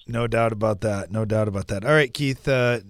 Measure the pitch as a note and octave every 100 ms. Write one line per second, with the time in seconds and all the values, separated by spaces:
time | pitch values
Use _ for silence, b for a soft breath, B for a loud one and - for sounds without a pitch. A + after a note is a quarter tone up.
0 | - A#2 A#2 A2+ A#2 G#2+ G#2+ G#2 A2 G2
1 | F2+ A2 G#2+ G#2+ G#2+ G2 - G2+ A#2 D#3
2 | C3 - C#3 C3 - C3 B2 A#2+